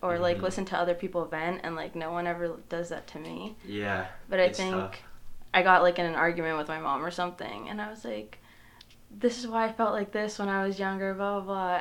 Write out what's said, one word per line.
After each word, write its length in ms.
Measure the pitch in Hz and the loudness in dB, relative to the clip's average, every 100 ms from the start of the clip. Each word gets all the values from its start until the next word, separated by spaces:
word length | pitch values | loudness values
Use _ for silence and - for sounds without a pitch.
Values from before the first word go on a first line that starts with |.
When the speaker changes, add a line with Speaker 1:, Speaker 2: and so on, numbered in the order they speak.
Speaker 1:
or, 160 | 180 170 | -2 2
like, 180 | 175 180 | 2 2
Speaker 2:
Mm-hmm. 80 | |
Speaker 1:
listen 200 | 185 190 190 | 0 -2 -2
to 120 | 175 | 0
other 160 | 175 | 2
people 300 | 175 185 175 160 | 2 0 -2 -2
vent, 340 | 156 170 185 | -2 -2 -2
and, 100 | 170 | -4
like, 200 | 165 156 165 | -6 -6 -6
no 160 | 160 | -4
one 140 | 170 175 | -2 -2
ever 300 | 170 170 165 - | -2 -2 -4 -6
does 200 | 170 170 | -6 -4
that 160 | 160 - | -6 -8
to 100 | 151 | -12
me. 380 | 160 170 208 - | -10 -8 -10 -12
Speaker 2:
Yeah, 420 | 190 202 202 190 185 - - | -8 -4 0 0 -2 -10 -2
Speaker 1:
But 100 | 190 | 4
I 40 | |
Speaker 2:
it's 140 | 180 - | 4 4
Speaker 1:
think 140 | 185 | -2
Speaker 2:
tough. 280 | 185 185 - - - - - - | 0 -4 -10 -14 -12 -10 -10 2
Speaker 1:
I 100 | 185 | 4
got, 200 | 185 180 | 8 10
like, 160 | 180 180 | 8 6
in 80 | 170 | 0
an 80 | |
argument 420 | 151 165 170 160 156 | 4 2 2 0 -2
with 120 | 151 | -2
my 100 | 160 | -4
mom 260 | 156 135 | -2 -2
or 60 | 160 | -2
something, 580 | 175 180 180 - 104 - | -2 -4 -4 -10 -8 -8
and 120 | 208 | -6
I 60 | 214 | -8
was 140 | 220 | -8
like, 340 | 233 214 214 - - - - - - - - | -8 -8 -8 -16 -20 -20 -20 -20 -20 -20 -20
"This 280 | 208 240 240 | 0 0 0
is 100 | 240 | -2
why 160 | 226 | 0
I 80 | 226 | 0
felt 200 | 220 220 | 2 0
like 200 | 220 202 | 2 -2
this 260 | 214 214 214 | -2 -2 -2
when 100 | 202 | 0
I 160 | 196 | 2
was 140 | 196 190 | 0 0
younger, 340 | 190 190 196 | -2 0 -2
blah, 260 | 190 202 202 | 0 0 0
blah, 140 | 190 | -2
blah." 220 | 196 180 180 | 0 2 2